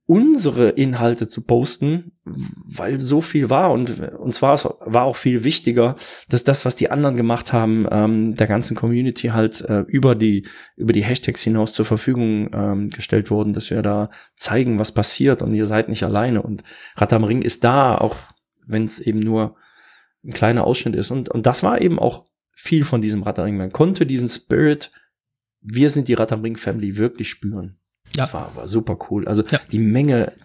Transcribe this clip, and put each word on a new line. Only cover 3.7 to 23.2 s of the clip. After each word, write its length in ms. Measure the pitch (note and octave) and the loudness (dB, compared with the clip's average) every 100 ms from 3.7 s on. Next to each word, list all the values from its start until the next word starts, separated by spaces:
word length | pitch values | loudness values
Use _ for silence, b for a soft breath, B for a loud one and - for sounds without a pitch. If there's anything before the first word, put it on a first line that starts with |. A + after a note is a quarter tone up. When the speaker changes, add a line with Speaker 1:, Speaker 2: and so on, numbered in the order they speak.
Speaker 1:
und, 280 | A#2+ - - | 2 -2 -6
und 340 | - - B2+ | -10 -8 -6
zwar 220 | - C3+ D3 | 0 2 2
es 100 | - - | 0 -6
war 240 | A2+ A#2 | 0 2
auch 140 | C3 A#2+ | 2 0
viel 260 | C3 B2 | 0 2
wichtiger, 520 | B2+ - - A#2 A#2+ C#3 B B B | 0 0 0 2 2 0 B B B
dass 140 | B2 | 0
das, 220 | - C#3 C3 | 2 2 0
was 100 | - | -2
die 140 | - | -2
anderen 280 | C#3 C#3+ A#2+ | 0 0 2
gemacht 360 | A#2 A#2 - | 0 0 0
haben, 320 | A#2 A2+ A2 G#2 | 0 2 2 2
ähm, 440 | G#2+ G#2+ A2 A2+ G#2+ | 2 2 2 0 0
der 120 | G#2+ | 0
ganzen 280 | G#2+ - A2 | 0 -2 -2
Community 520 | A#2 A#2+ B2+ A#2+ A#2 | 0 0 0 -2 -2
halt, 340 | A2 A2 - | 2 0 0
äh, 200 | - G#2 | -2 -2
über 340 | G2 C3+ C3 A2+ | 0 2 4 4
die, 320 | A2 G2+ - B B - | 4 2 -2 B B -6
über 160 | A2 | 0
die 120 | G#2+ | 0
Hashtags 400 | G#2 B2 - - | 0 -2 -4 -4
hinaus 300 | A2+ A2 G#2+ | 0 0 0
zur 120 | - G#2+ | 0 0
Verfügung, 640 | A2 - B2 A2+ G#2+ G#2+ | 0 0 0 0 0 -4
ähm, 360 | G#2 G2+ G2 G#2 | -4 -2 -2 -4
gestellt 400 | - - G#2 G2+ | -6 -2 -2 0
wurden, 240 | G#2 G#2 | 0 0
dass 160 | G#2 - | -2 -4
wir 140 | A2+ | -2
da 260 | G#2 G#2 G#2+ B B - | -2 -2 -4 B B -6
zeigen, 440 | - A2+ B2 G#2+ | -2 0 2 0
was 120 | G#2+ | 0
passiert 520 | - G#2 - C#3 B2+ | -2 -2 2 2 2
und 100 | A2+ | 0
ihr 140 | G#2+ G#2+ | 0 0
seid 200 | G#2+ - | 0 0
nicht 160 | G#2+ | -2
alleine 380 | G2 G2+ B2 A2 | -2 0 0 -2
und 220 | G#2+ G2 - B B B | -4 -10 -12 B B B
Rad 180 | G#2 | 2
am 120 | A2+ G#2+ | 2 2
Ring 180 | B2 | 0
ist 200 | A#2+ - | 0 0
da, 320 | A#2 C3+ C3 G#2+ | 2 4 4 2
auch 200 | A2 - - _ _ _ - | 0 -4 -16 _ _ _ -6
wenn's 340 | A2 A2 - | -4 -2 -4
eben 200 | A#2+ G#2+ | -2 -2
nur 360 | G#2+ A2 G#2+ - b b b b b b | 0 0 -2 -8 b b b b b b
ein 100 | - | -12
kleiner 300 | - A2 A#2+ | -2 0 2
Ausschnitt 320 | - B2 - G2+ | 2 0 -2 -4
ist 160 | G2+ | -4
und, 180 | C3 - | -6 -4
und 160 | A#2+ B2+ | 0 0
das 160 | B2 | 2
war 180 | - A#3+ | 0 2
eben 180 | F3+ E3 | 0 2
auch 260 | - - _ _ _ | 0 -2 _ _ _
viel 320 | - - D#3+ C#3+ | -12 -2 0 2
von 180 | A#2+ | 0
diesem 180 | G#2+ G#2 | 0 -2